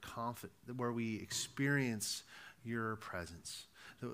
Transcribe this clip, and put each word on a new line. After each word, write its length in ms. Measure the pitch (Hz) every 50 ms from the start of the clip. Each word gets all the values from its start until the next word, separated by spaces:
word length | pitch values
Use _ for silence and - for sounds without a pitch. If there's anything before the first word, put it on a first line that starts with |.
| -
confident, 500 | - - 120 117 117 120 - - - - - - 120 123
where 140 | 127 123 120
we 260 | 120 117 117 113 110 98
experience 1040 | 90 - - - - - - - 139 139 143 143 135 123 113 104 - - - - - - - - - - - - -
your 320 | 113 117 117 113 113 110
presence, 680 | 107 - - - 90 85 80 85 85 - - - - - - - - - - - -
th-, 120 | 127 120